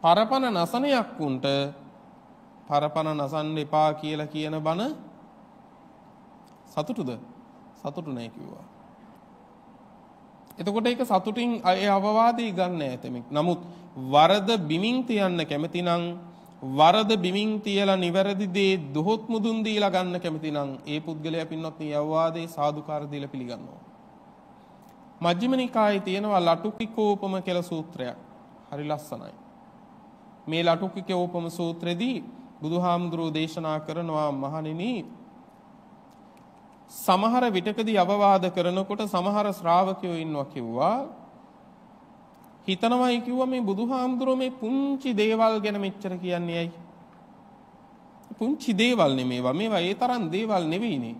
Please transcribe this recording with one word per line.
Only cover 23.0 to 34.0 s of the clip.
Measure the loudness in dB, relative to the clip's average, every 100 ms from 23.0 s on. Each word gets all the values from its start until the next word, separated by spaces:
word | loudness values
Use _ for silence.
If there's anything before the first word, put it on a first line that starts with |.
දීලා | -6 -8 -8
පිළිගන්නවා. | -10 -10 -10 -14 -18 -20 -20 -20 -20 -20 -20 -20 -20 -20 -20 -20 -20 -20 -4
මජ්ක්‍ධිම | 0 2 2
නිකායේ | 0 0 2 4 2
තියෙනවා | -2 -2 2 2
ලටුකිකෝපම | 4 2 0 -6 -6 0 0 2 -2 -4
කියලා | -2 -2
සූත්‍රයක්. | -2 -6 -8 -8 -8 -10 -18 -20 -20 -20 -14
හරි | -10
ලස්සනයි. | -4 -6 -6 -12 -12 -18 -20 -20 -20 -20 -20 -20 -20 -20 -20 -16
මේ | -4 0
ලටුකිකෝපම | 2 2 0 -6 -4 -2 -2 -4 -6
සූත්‍රෙදී | -4 -4 -4 -4 -2 -2 -4 -8 -18 -20 -10
බුදුහාමුදුරුවෝ | -4 0 2 2 0 -2 -2
දේශනා | -2 -4 -4 -4 -4
කරනවා, | -4 -6